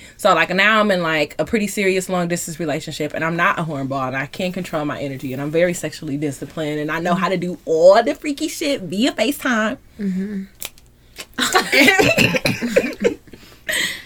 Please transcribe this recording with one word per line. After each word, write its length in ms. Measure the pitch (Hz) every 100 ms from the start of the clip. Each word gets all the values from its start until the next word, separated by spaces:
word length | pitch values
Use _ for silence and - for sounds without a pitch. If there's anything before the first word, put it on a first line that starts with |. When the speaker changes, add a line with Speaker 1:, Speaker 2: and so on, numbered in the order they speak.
| - -
Speaker 1:
So, 160 | 196
like, 160 | 165 165
now 300 | 185 208 220
I'm 100 | 208
in, 100 | 180
like, 320 | 165 156 151 -
a 60 | 208
pretty 220 | 226 202
serious 420 | - 190 185 180
long-distance 500 | 185 175 175 - 156
relationship, 540 | 165 143 160 143 147
and 100 | -
I'm 140 | 160 170
not 200 | 185 -
a 40 |
hornball, 440 | 160 143 135 135 127
and 100 | 135
I 80 | 135
can 260 | - 185
control 320 | 185 175 160 147
my 140 | 131
energy, 320 | 139 131 135
and 100 | 131
I'm 100 | 143
very 220 | 160 180
sexually 440 | 175 156 - 156 139
disciplined, 600 | 151 135 151 - 151 151
and 100 | 151
I 80 | 160
know 140 | 175
how 160 | 185 185
to 80 | 185
do 200 | 175 175 -
all 360 | 165 262 311
the 100 | 311 294
freaky 340 | 311 285 311
shit 320 | - 302 277
via 300 | 180 190 277
FaceTime. 640 | - 220 285 277 226 220 - - -
Speaker 2:
Mm-hmm. 460 | 196 185 196 196 196 - - - - _ _ - - -
Speaker 1:
<laughs> 1800 | - 370 370 - 339 381 - 659 - - - - 247 - 285 - - - - - - - - - - -